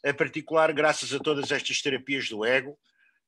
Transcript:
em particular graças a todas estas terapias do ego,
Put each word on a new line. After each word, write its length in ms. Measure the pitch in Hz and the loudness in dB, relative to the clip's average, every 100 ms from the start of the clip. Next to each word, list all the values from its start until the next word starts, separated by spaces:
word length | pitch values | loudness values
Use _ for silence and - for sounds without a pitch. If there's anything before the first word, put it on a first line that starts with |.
em 100 | 143 | -4
particular 600 | 143 147 156 147 160 160 | 0 -2 -4 0 4 4
graças 400 | 147 151 147 123 | 4 2 2 -2
a 60 | 135 | -4
todas 320 | 143 143 127 | 0 -2 0
estas 280 | 139 - 127 | -2 -2 -2
terapias 460 | 147 131 131 139 110 | -2 -2 -2 -4 -4
do 160 | 107 | -2
ego, 320 | 110 131 131 143 _ _ _ _ | 2 2 0 -10 _ _ _ _